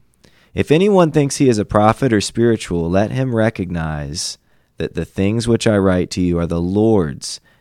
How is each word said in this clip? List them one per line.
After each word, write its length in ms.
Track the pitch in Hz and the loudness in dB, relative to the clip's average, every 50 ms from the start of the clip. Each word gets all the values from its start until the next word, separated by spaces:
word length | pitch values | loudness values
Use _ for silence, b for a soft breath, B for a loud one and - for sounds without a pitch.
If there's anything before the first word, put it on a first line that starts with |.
| _ _ _ _ b b b b b b b | _ _ _ _ b b b b b b b
If 160 | 85 95 - | -4 0 2
anyone 420 | 139 160 190 214 202 185 175 156 | 2 2 4 4 4 4 4 4
thinks 260 | - 156 143 139 - - | 4 0 0 0 0 0
he 100 | 151 127 | 2 2
is 100 | 117 104 | 2 2
a 80 | 98 | -2
prophet 460 | - - 107 104 107 113 - 139 135 | 0 0 2 4 4 2 2 0 2
or 80 | 117 101 | 2 2
spiritual, 680 | - - - 113 117 120 113 104 - - 87 85 82 82 | 0 -2 -2 0 2 2 2 0 -4 -4 -4 -4 -2 0
let 200 | 90 95 107 107 | 0 0 0 0
him 240 | 123 127 135 131 117 | -2 -4 -4 -2 0
recognize 1040 | 113 110 113 - - 95 87 87 85 80 80 78 76 73 71 76 90 - - - _ _ _ _ _ _ _ _ - | 0 0 0 -2 -4 -8 -6 -6 -6 -6 -6 -6 -8 -8 -8 -8 -8 -8 -10 -12 _ _ _ _ _ _ _ _ -8
that 180 | - - - | -8 -6 -4
the 100 | 82 82 | -6 -8
things 420 | - - - 95 101 110 117 110 117 | -6 -4 -2 -2 0 0 -2 0 0
which 180 | 113 110 - | 0 2 2
I 120 | 113 107 101 | 2 2 2
write 340 | 95 95 90 90 85 - | 2 2 2 0 -2 -4
to 100 | - 95 | -2 -2
you 160 | 90 87 87 85 | -2 0 0 0
are 60 | 85 | -2
the 160 | 80 85 85 | -2 -2 -4
Lord's 800 | 85 90 95 104 107 113 113 98 85 73 65 - - - - - _ _ _ _ | -4 -2 0 0 2 2 2 2 0 -2 -4 -10 -12 -14 -14 -14 _ _ _ _